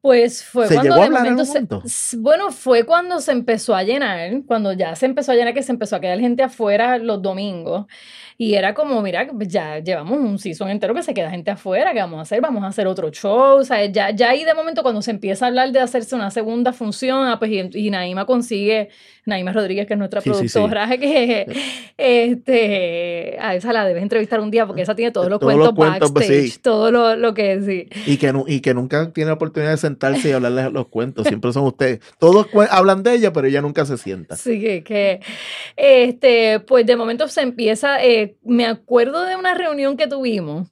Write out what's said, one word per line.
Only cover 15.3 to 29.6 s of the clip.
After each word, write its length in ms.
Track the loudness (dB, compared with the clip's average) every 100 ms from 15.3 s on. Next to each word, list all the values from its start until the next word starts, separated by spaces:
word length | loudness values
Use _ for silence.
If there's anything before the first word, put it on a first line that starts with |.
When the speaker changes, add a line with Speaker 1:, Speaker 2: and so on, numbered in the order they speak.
| -2 0
Speaker 1:
a 20 |
hablar 240 | 0 2
de 80 | 2
hacerse 340 | 0 -2 -4
una 160 | -6 -4
segunda 420 | -4 -4 -2 -2
función, 540 | -2 -8 -4 -2 0 0
ah, 140 | -2
pues, 100 | -2
y, 180 | -4 -4
y 160 | -6 -4
Naima 340 | -4 -4 -6
consigue, 680 | -2 -2 0 -2 0 0 -2 _ -20 _ -6
Naima 260 | -4 -2
Rodríguez, 360 | -2 -2 -4 -4
que 60 |
es 40 | -4
nuestra 220 | -4 -4
Speaker 2:
Sí, 120 | -2
sí, 160 | -2 0
sí. 120 | 0
Speaker 1:
productora, 280 | 0 0 -2
<laughs> 80 | -2
que, 960 | 0 2 2 -2 -4 -8 -10 -12 -18 -2
este, 1400 | 2 4 2 -2 0 2 2 0 -2 -4 -6 -6 -8 -8
a 160 | -4 -4
esa 160 | -2
la 120 | 0
debes 200 | 0 0
entrevistar 340 | 0 -2 0 -2
un 120 | 0
día 120 | 0 0
porque 140 | -2
esa 120 | -4
tiene 160 | -2 -2
todos 180 | 0 -2
los 120 | 0
Speaker 2:
Todos 140 | 2 4
los 120 | 4
Speaker 1:
cuentos 20 |
Speaker 2:
cuentos, 380 | 6 4 4 2
pues, 140 | 2 4
Speaker 1:
backstage, 240 | 4 2
Speaker 2:
sí. 40 | -2
Speaker 1:
todo 300 | 0 2 2
lo, 240 | 4 2 2
lo 180 | 0
que 260 | 0 0 0
sí. 260 | -2 -4 -6 -10 -2
Speaker 2:
Y 100 | 2
que 140 | 2
nu-, 120 | 0 -2
y 140 | -2
que 120 | 0
nunca 380 | 0 0 -2 -4
tiene 160 | -4 -4
la 40 |
oportunidad 380 | -2 -4 -4